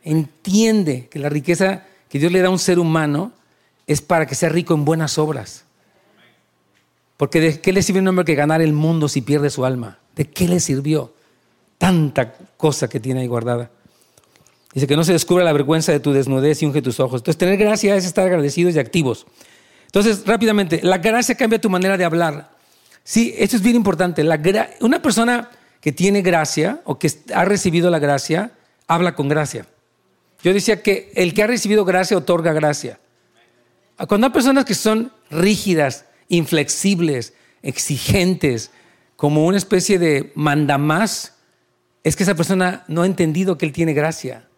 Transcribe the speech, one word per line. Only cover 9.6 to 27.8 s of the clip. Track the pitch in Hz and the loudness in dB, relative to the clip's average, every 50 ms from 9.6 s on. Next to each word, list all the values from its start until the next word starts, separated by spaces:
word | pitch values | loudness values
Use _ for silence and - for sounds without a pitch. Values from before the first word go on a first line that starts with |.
| 123 | -2
alma? | 131 131 123 117 98 - _ _ _ _ | -2 -2 -4 -8 -12 -14 _ _ _ _
¿De | - - - | -8 -8 -6
qué | _ - 180 | _ -4 0
le | 175 180 175 | 0 0 0
sirvió | - - 135 135 139 151 156 151 127 - _ _ _ _ _ _ _ _ _ _ _ _ _ _ | 0 -2 -4 -4 -2 -2 -2 -2 -4 -8 _ _ _ _ _ _ _ _ _ _ _ _ _ _
tanta | 170 185 185 165 156 143 - 139 123 117 - _ - _ _ | 0 2 2 2 0 0 0 -2 -4 -4 -8 _ -20 _ _
cosa | _ - 156 135 - 143 | _ -2 -2 0 -2 -6
que | 117 - 120 | -6 -6 -8
tiene | 107 131 131 131 | -6 -4 -4 -4
ahí | 127 | -4
guardada? | 120 120 117 113 120 120 120 120 117 _ _ _ _ _ _ _ _ _ _ _ _ _ _ _ _ _ _ _ _ _ | -4 -4 -4 -2 -2 -4 -4 -6 -10 _ _ _ _ _ _ _ _ _ _ _ _ _ _ _ _ _ _ _ _ _
Dice, | 135 139 | -4 0
"Que | 131 147 | 0 2
no | 156 170 | 0 2
se | 160 175 | 2 2
descubra | 160 - - 175 180 180 | 0 2 2 2 2 4
la | 165 151 | 4 2
vergüenza | 147 147 135 160 160 156 - | 2 2 0 0 0 2 0
de | 156 147 | 0 0
tu | 123 147 139 | 0 0 0
desnudez | 135 131 135 135 131 135 151 151 147 | 0 0 0 0 0 2 0 0 0
y | 156 | -2
unge | 147 135 147 120 | -2 -2 -2 -2
tus | 127 113 - | -4 -2 -2
ojos". | 131 123 131 123 | -2 -2 -2 -4
Entonces, | 117 - 160 - | -4 -4 -2 0
tener | 180 180 196 | 0 0 2
gracia | 196 214 208 214 214 - 196 202 | 2 2 0 0 0 0 0 0
es | 196 180 | 0 -2
estar | 180 160 208 190 | -2 -2 0 0
agradecidos | 185 180 165 143 143 135 170 175 180 170 | 2 2 0 0 -2 0 0 0 2 2
y | 151 | 0
activos. | 127 113 - 170 151 127 113 - - _ _ _ - _ _ _ _ _ _ _ _ | -2 0 -2 -2 0 0 -4 -6 -10 _ _ _ -20 _ _ _ _ _ _ _ _
Entonces, | _ - 196 208 226 214 196 - | _ 0 2 2 2 0 0 0
rápidamente, | 185 226 220 226 220 214 208 196 160 165 160 - | -2 0 2 2 2 2 2 0 0 -2 0 2
la | 175 185 190 | 0 0 2
gracia | 165 220 220 240 240 254 247 | 0 0 0 0 0 -2 -2
cambia | - 262 220 226 220 | -2 0 0 0 0
tu | 226 214 | 0 0
manera | 185 180 185 190 196 | 0 0 0 0 0
de | 180 180 | 0 0
hablar. | 170 156 170 170 160 143 147 147 _ _ _ _ _ _ _ _ _ _ _ _ | 0 0 0 0 -2 -2 -8 -14 _ _ _ _ _ _ _ _ _ _ _ _
Sí, | - - 220 233 233 - | -2 0 2 2 0 0
esto | - - 202 247 | -2 -2 0 0
es | 226 185 | 2 2
bien | 240 233 | 2 2
importante. | 240 208 196 175 156 185 180 160 165 147 | 4 2 2 0 0 -2 -2 0 0 0
La | 165 160 | 0 0
gra-, | 151 151 185 196 214 - - - - | 0 0 0 0 0 -2 -4 -6 -2
una | - 226 311 330 | 0 0 0 2
persona | - 294 190 220 233 240 247 240 226 - - _ _ _ _ _ | 0 0 0 2 0 0 0 -2 -4 -10 -20 _ _ _ _ _
que | - 156 | -6 -6
tiene | 143 - 175 202 202 202 | -2 0 0 2 2 2
gracia | 180 185 170 160 156 147 - 156 156 190 254 302 - | 2 2 2 2 0 0 -2 -2 -2 -2 -4 -6 -8
o | - 135 - | -8 -6 -2
que | - 151 - - _ - - | -2 -4 -4 -4 _ -6 -2
ha | - 175 | 0 0
recibido | 196 208 185 - 185 160 170 | 2 0 0 0 0 0 2